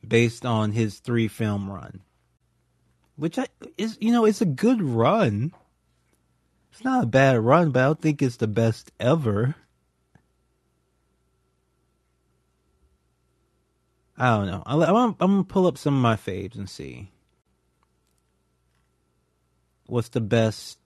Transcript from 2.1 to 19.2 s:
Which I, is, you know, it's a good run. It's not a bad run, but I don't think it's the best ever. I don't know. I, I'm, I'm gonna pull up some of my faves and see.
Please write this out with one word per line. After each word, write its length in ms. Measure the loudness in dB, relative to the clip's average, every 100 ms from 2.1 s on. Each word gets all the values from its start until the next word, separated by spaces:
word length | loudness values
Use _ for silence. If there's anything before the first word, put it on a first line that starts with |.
| _ _ _ _ _ _ _ _ _ _ -8
Which 240 | -6 -6
I, 80 | -8 _ -20 -8
is, 200 | -8 -4
you 100 | 0
know, 140 | 2 2
it's 160 | 2
a 40 | -2
good 360 | 0 2 2
run. 720 | 0 2 2 4 2 0 -4 -8 _ _ _ _ _ _ _ _ _ _ _
It's 100 | -12
not 200 | -4 -2
a 40 | 2
bad 300 | 4 4 4
run, 320 | 4 4 4
but 80 | 2
I 40 | 2
don't 160 | 0
think 200 | -2 0
it's 140 | -2 -2
the 100 | -4
best 440 | 0 0 0 -10 _
ever. 560 | 0 2 0 0 -2 -4 _ _ _ _ _ _ _ _ _ _ _ _ _ _ _ _ _ _ _ _ _ _ _ _ _ _ _ _ _ _ _ _ _ _ _ _ _ _ _ _ _ _ _ _ _ -2
I 180 | 0 2
don't 120 | 0
know. 160 | -6 -4
I, 80 | 0
I'm, 200 | 2 2
I'm 180 | 2 0
gonna 260 | 0 0
pull 240 | 0 0 0
up 100 | 0
some 180 | -2 2
of 60 |
my 140 | 2 0
faves 400 | -4 -10 -10 -12
and 140 | -16
see. 420 | -14 -16 -16 -18 _ _ _ _ _ _ _ _ _ _ _ _ _ _ _ _ _ _ _ _ _